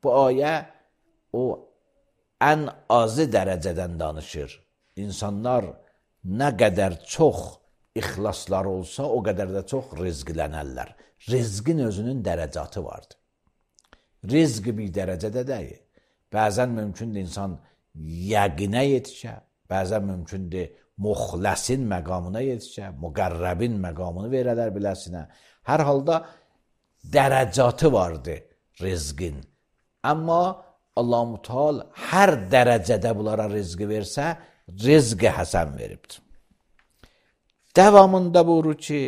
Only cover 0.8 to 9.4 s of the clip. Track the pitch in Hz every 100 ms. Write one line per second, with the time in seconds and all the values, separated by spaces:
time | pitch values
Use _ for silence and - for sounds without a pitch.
0.8 | _ _ _ _ _ - 127 - - _
1.8 | _ _ _ _ _ _ 139 156 143 -
2.8 | _ 120 113 117 156 104 95 92 85 87
3.8 | 90 85 80 78 76 80 69 - _ _
4.8 | _ - 101 92 104 101 117 123 92 -
5.8 | _ _ _ _ 92 101 143 107 107 92
6.8 | 95 85 - - 156 - - - _ _
7.8 | _ - - 98 104 95 - 95 95 95
8.8 | 87 - 139 123 101 95